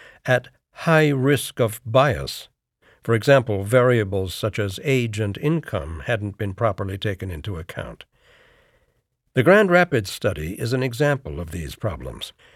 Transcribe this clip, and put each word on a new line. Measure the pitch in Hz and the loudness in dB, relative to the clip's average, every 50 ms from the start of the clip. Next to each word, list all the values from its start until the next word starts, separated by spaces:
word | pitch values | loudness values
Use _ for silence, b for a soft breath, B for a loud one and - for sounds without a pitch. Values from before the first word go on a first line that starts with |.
| B B B B B | B B B B B
at | - 127 123 - - - _ _ _ _ - | 0 0 0 -2 -6 -16 _ _ _ _ -4
high | - 170 160 156 156 147 | 0 4 4 6 6 4
risk | 143 135 127 139 147 123 - - - - | 2 2 2 2 2 2 -2 -4 -2 -2
of | 120 107 104 - - | 0 0 -2 -6 -6
bias. | 113 110 131 139 147 104 69 69 69 - - - - _ _ _ _ _ _ b b b b - | 2 4 4 4 4 0 -2 -6 -8 -10 -12 -16 -20 _ _ _ _ _ _ b b b b -2
For | - 117 | 0 0
example, | 113 - 143 139 135 117 - 104 98 98 | 2 6 6 6 6 6 2 -2 -2 0
variables | 101 120 127 120 127 123 117 104 95 98 98 95 90 - | 2 4 4 6 6 4 4 2 0 -2 -2 -2 -4 -4
such | - - 107 - | -4 -4 -4 -2
as | - 104 98 95 - - | -2 -4 -4 -6 -4 -2
age | 147 135 131 120 113 104 107 | 0 0 0 0 -2 -2 -2
and | 107 101 98 | -4 -4 -4
income | - - 151 165 160 - - - 92 73 78 82 78 - | -2 -2 -2 -2 -2 -4 -4 -6 -6 -6 -8 -10 -8 -4
hadn't | - 120 104 104 101 98 - | -4 -4 -2 -4 -6 -6 -6
been | 107 98 95 | -6 -6 -4
properly | - 117 110 95 - 101 95 98 | -2 -2 -2 0 -2 -6 -6 -6
taken | 95 - 107 95 - 95 95 | -4 -4 -6 -6 -6 -8 -8
into | 87 76 - 107 95 | -8 -10 -10 -10 -10
account. | 80 80 - - - - 87 85 - - b b b b b b b b b b b b b b b b b b b b _ _ _ _ _ - | -10 -10 -12 -12 -12 -12 -12 -14 -18 -20 b b b b b b b b b b b b b b b b b b b b _ _ _ _ _ -2
The | 135 113 | 2 6
Grand | 160 190 214 214 180 | 6 6 6 6 6
Rapids | 175 175 - - 147 113 95 - | 4 4 4 2 0 -2 -2 -4
study | - - - 104 87 80 78 82 98 - | -6 -4 -4 -4 -4 -4 -6 -8 -6 -6
is | - 113 127 | -4 -4 -2
an | 127 | -2
example | 131 131 117 117 147 147 143 135 - 76 71 78 | -2 -4 -2 0 0 0 0 -2 -4 -8 -10 -8
of | 85 - | -8 -8
these | - 87 80 71 - | -8 -8 -8 -10 -10
problems. | - - 104 80 62 64 64 55 - - - b b b b b | -8 -6 -6 -6 -8 -10 -12 -12 -12 -14 -16 b b b b b